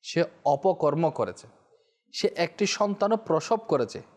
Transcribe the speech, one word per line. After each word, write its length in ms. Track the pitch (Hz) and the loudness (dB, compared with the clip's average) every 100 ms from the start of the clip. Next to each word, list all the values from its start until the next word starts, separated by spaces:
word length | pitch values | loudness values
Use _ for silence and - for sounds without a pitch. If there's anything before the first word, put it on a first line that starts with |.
সে 220 | - 165 165 - | -4 -2 -2 -2
অপকর্ম 640 | - 143 190 180 151 147 160 | 0 2 2 2 2 2 0
করেছে, 360 | - 104 87 - _ _ _ _ _ _ | 0 -4 -4 -18 _ _ _ _ _ _
সে 160 | - 208 - | -4 -2 0
একটি 300 | 170 - 202 | -4 0 -2
সন্তানও 500 | - 208 202 208 220 | 0 0 0 0 0
প্রসব 400 | - 160 - 226 | 0 -2 0 -2
করেছে। 460 | - 147 113 139 - | 0 0 0 -6 -16